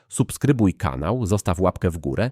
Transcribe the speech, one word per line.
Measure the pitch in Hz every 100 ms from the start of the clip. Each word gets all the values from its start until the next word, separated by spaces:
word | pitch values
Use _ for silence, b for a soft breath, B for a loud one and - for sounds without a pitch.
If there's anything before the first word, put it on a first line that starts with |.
| _
subskrybuj | - 123 - 131 131 98
kanał, | - 85 65 78 127 101
zostaw | 101 - 87
łapkę | 90 - 92
w | 82
górę | 71 65 120